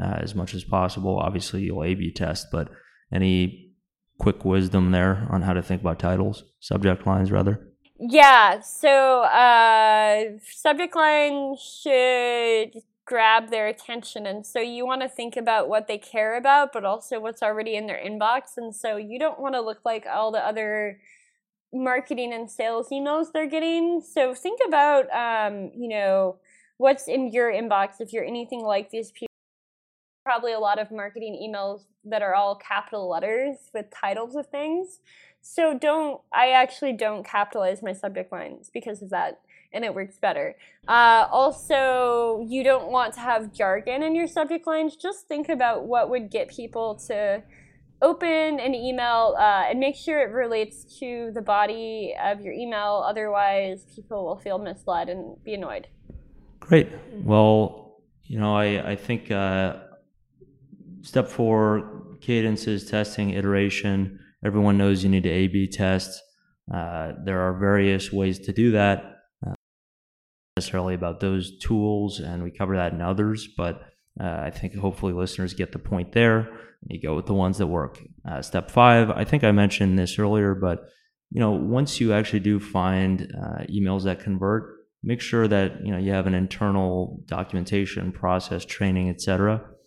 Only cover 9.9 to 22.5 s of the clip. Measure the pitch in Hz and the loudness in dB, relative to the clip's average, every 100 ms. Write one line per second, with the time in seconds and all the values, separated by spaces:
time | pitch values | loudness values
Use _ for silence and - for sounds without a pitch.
9.9 | 214 214 208 220 214 - - 320 294 349 | 6 4 2 0 -8 -18 -2 0 0 0
10.9 | 339 311 302 294 285 277 269 - - 302 | 2 4 4 2 0 -6 -8 -14 -10 0
11.9 | 262 254 247 240 240 233 220 226 226 - | 4 4 2 0 0 2 0 0 -8 -20
12.9 | _ - 247 220 226 226 226 214 214 - | _ -6 2 6 4 2 -2 -2 -4 -10
13.9 | 233 220 226 202 202 208 254 240 240 254 | -12 -12 -10 -8 -8 -8 -6 -6 -6 -4
14.9 | 262 254 - 233 240 233 220 147 214 214 | -4 -6 -8 -8 -4 0 0 2 -2 -2
15.9 | 208 - 226 220 233 254 285 277 240 196 | -8 -6 -2 -2 0 4 4 4 -2 -4
16.9 | 208 - 233 220 226 220 214 226 214 214 | -4 -6 -8 -8 -4 -2 -2 -4 -6 -6
17.9 | 180 196 214 214 254 269 - 226 214 233 | -8 -8 -2 0 0 -4 -12 -12 -10 -6
18.9 | 208 214 247 311 311 277 262 220 220 240 | -6 -8 -4 -4 -4 -4 -4 -6 -6 -4
19.9 | 226 - 170 220 220 135 214 214 214 208 | -6 -4 -2 -2 -2 -2 -4 -4 -4 -4
20.9 | 196 _ _ _ _ _ _ _ 262 254 | -8 _ _ _ _ _ _ _ -6 -2
21.9 | 254 262 247 240 233 226 | -2 -2 -8 -6 -8 -12